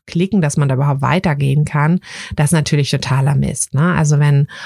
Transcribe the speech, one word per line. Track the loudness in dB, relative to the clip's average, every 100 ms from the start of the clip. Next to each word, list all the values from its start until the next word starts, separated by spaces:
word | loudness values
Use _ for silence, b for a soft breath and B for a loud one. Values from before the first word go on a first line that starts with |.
| -8
klicken, | -4 0 0
dass | 0 0
man | 0
da | 0
überhaupt | 0 0
weitergehen | 0 0 0 -2 0 0 0
kann. | 0 0 0 B B B
Das | -2 0
ist |
natürlich | 0 0 0 0
totaler | -2 -2 0 2
Mist, | 0 -2 -4 -4
ne? | 0 0
Also | 2 2 2
wenn | 4 4 2 B